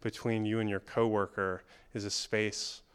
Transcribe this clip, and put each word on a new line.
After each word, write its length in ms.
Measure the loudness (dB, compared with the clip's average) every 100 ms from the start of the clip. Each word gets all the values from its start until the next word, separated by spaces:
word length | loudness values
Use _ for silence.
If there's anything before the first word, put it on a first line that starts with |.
between 440 | -8 -4 0 0
you 140 | 2 0
and 80 | 0
your 120 | -2
coworker 840 | -2 2 4 4 2 0 -2 -2 -8 -20 -10
is 100 | -6
a 60 | -4
space 720 | -4 0 0 0 -2 -8 -10 -18